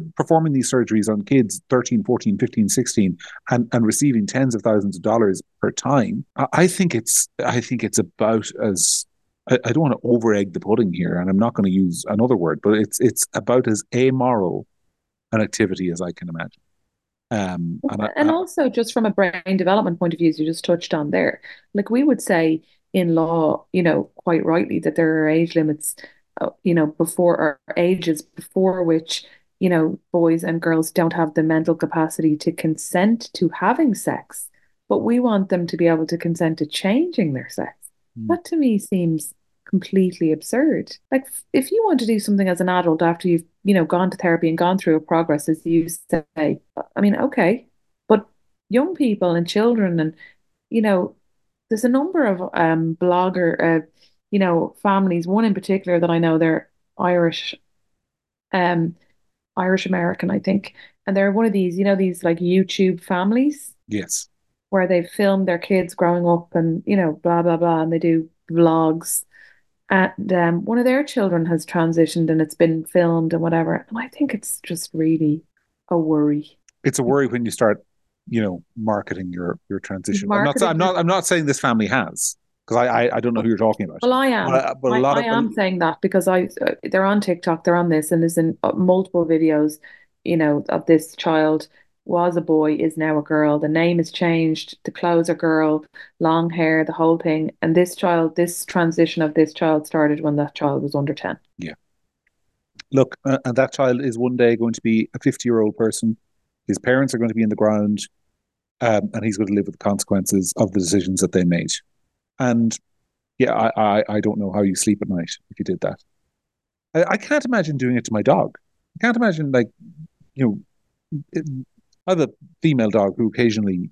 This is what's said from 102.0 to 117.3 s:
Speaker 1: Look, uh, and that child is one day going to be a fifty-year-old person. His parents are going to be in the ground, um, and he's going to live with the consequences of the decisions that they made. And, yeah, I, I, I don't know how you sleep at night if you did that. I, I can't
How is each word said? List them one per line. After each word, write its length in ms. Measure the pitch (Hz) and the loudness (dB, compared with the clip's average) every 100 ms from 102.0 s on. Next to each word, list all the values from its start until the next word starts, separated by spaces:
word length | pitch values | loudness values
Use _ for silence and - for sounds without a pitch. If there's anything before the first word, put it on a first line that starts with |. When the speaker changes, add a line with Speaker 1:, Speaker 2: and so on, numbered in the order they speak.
| _ _ _ _ _ _ _ - - | _ _ _ _ _ _ _ -20 -2
Speaker 1:
Look, 260 | 135 127 - 135 | 2 2 -2 -4
uh, 140 | 135 131 | -2 -2
and 100 | 120 | 0
that 180 | 131 | 0
child 300 | - 131 123 | 0 0 0
is 160 | 127 113 | -2 -2
one 160 | 123 123 | -2 2
day 200 | 120 113 | 2 2
going 180 | 117 | -2
to 80 | 113 | -2
be 280 | 117 110 110 - | 0 0 0 -2
a 40 | |
fifty-year-old 580 | 139 - 123 113 107 - | -2 -2 0 2 0 0
person. 400 | 113 - 113 110 _ _ _ _ - | -2 0 -2 -4 _ _ _ _ -6
His 100 | 98 | -4
parents 360 | - 131 135 | 0 0 0
are 40 | 120 | -2
going 120 | 117 | -2
to 60 | 110 | 0
be 80 | |
in 60 | 110 | 0
the 60 | 104 | 2
ground, 440 | 107 107 104 104 - _ _ _ _ _ _ - | 2 2 0 -2 -6 _ _ _ _ _ _ -4
um, 280 | 120 104 101 | 0 2 0
and 100 | 113 | -4
he's 140 | 110 98 | -4 -2
going 100 | 101 | 0
to 60 | |
live 120 | 101 95 | 0 -2
with 80 | - | -4
the 40 | |
consequences 720 | 104 98 - 101 - 98 92 - | -2 -2 -2 -2 0 0 0 0
of 140 | 104 | 0
the 60 | 101 | 0
decisions 420 | 87 98 90 92 | 0 0 0 -2
that 100 | 90 | 0
they 120 | 95 | 2
made. 280 | 87 85 - - _ _ _ _ _ - | 2 0 -2 -8 _ _ _ _ _ -4
And, 380 | 127 117 113 - _ _ _ _ _ - | 0 2 0 -2 _ _ _ _ _ -2
yeah, 160 | 123 | 0
I, 180 | 107 113 104 107 104 | 2 0 0 2 2
I, 40 | 107 | 0
I 100 | 107 | -2
don't 200 | 104 104 | -2 -2
know 120 | 101 | -2
how 100 | 98 | 0
you 140 | 98 90 | 0 0
sleep 240 | - 101 | 0 -2
at 80 | 98 | -2
night 200 | 90 82 - - | -4 -6 -12 -14
if 100 | - | -10
you 60 | 98 | -6
did 160 | 90 | -4
that. 180 | 98 98 _ _ _ _ _ _ _ _ _ | -6 -6 _ _ _ _ _ _ _ _ _
I, 200 | 160 175 | -2 0
I 40 | 220 | 0
can't 280 | - | 0